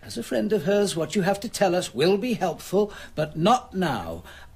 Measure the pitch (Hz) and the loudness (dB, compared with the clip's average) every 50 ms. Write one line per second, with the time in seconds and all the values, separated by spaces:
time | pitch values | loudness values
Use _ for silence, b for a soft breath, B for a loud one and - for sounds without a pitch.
0 | - 110 - 233 233 - 262 233 214 214 214 208 143 175 202 202 208 190 151 165 | -16 -12 -10 -8 -6 -4 -2 0 0 2 0 0 2 2 2 4 2 2 0 -2
1 | 156 151 - 208 175 185 196 196 - 226 - - 202 190 175 180 - - - 113 | -4 -2 0 0 2 2 2 0 -2 -6 -2 2 2 2 2 2 -2 -2 -2 2
2 | 147 180 196 202 202 254 226 - 190 180 156 - - - 175 196 208 208 B B | 2 4 4 2 2 0 -2 0 -2 -2 -4 -4 -6 -2 0 2 2 0 B B
3 | B B B - 151 151 - 165 160 202 240 247 - - - 185 185 156 131 104 | B B B -4 -4 -4 -2 0 4 4 4 4 2 -2 -4 -2 -2 -2 -2 -4
4 | 85 82 82 82 - B B B B B B | -6 -8 -10 -12 -12 B B B B B B